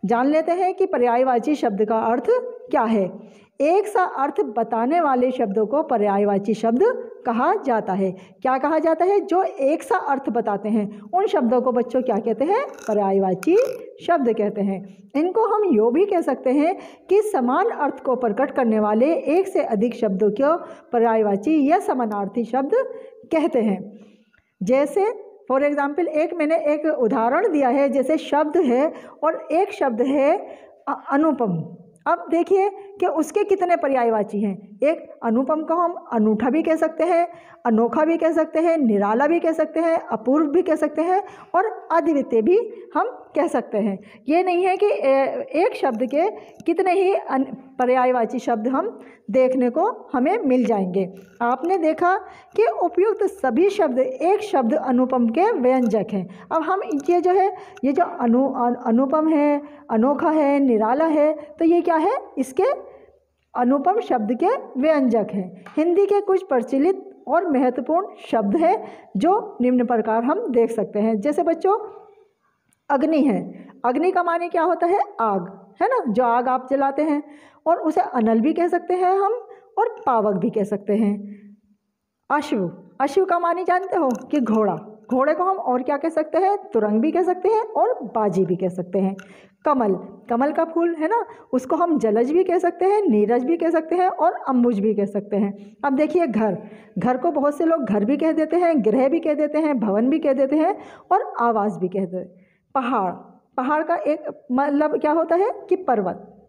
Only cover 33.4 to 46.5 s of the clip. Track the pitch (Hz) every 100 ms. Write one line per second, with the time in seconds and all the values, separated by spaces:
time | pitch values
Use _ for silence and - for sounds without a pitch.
33.4 | 415 392 359 339 294 269 233 220 202 208
34.4 | 208 185 - - 285 330 - - 233 220
35.4 | 269 311 311 330 349 349 - 233 214 214
36.4 | 247 294 330 320 320 320 320 339 339 -
37.4 | - - 240 220 233 233 311 330 320 320
38.4 | 320 320 330 330 254 202 202 226 285 339
39.4 | 339 320 311 320 330 330 - 226 240 285
40.4 | 311 302 359 311 302 302 330 370 403 -
41.4 | - 339 415 - - 330 311 285 - 226
42.4 | 220 392 - - - 294 427 - - -
43.4 | 311 269 - 214 220 190 - - - 320
44.4 | 370 349 370 370 403 - 269 269 262 254
45.4 | - 302 415 - 370 226 240 285 381 -
46.4 | -